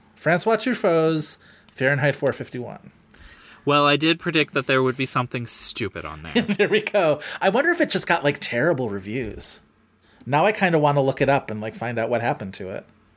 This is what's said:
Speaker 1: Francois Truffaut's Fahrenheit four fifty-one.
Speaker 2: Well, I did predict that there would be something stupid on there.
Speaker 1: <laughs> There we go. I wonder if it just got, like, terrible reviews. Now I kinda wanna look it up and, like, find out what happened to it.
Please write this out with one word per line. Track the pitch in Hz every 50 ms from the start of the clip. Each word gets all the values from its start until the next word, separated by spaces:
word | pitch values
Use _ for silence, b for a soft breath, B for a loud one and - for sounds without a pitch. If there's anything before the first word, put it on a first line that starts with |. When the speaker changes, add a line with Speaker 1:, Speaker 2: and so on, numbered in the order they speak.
| _ _ _
Speaker 1:
Francois | - - 151 170 175 - 220 226
Truffaut's | 220 - 262 233 - - 196 165 165 160 160 165 156 151 - - - b b b b b b b
Fahrenheit | - 131 131 143 135 139 147 135
four | - - 135
fifty-one. | 120 - 131 - - 127 120 110 104 - - - _ _ _ _ B B B B B B B B B B B
Speaker 2:
Well, | 139 143 147 147 143
I | 143 143
did | 151 160 170 165
predict | - 175 160 160 147 - -
that | 139 127 -
there | 139 131 131
would | 131 127
be | 135 135 127
something | - - 123 120 - 127 120 113
stupid | - - - - - - 113 95 - 85 80
on | 76 78 76
there. | 76 82 - 233 -
Speaker 1:
<laughs> | - 202
There | - 208 170
we | 190 214
go. | 214 - - 202 180 156 147 - B B B B
I | B 190
wonder | 185 240 294 330
if | 349 339
it | 320 -
just | - 185 - -
got, | 175 170 139
like, | 147 143 -
terrible | - - - 117 131 170 170 127 131 110
reviews. | 98 101 92 101 110 131 123 107 - - - - - - _ _ _ _ _ _ _ _ b b b b b
Now | 120 131 147 170
I | 208 208
kinda | - 202 180 170 156
wanna | 147 147 143 143
look | 135 135 127 -
it | 135 123
up | 139 135 - -
and, | 107 107
like, | 107 113 107
find | - 117 120 120 113
out | 113 120
what | 120 113
happened | 117 123 143 139 120 95 95
to | - 101 85
it. | - - - _ _ _ _ _ _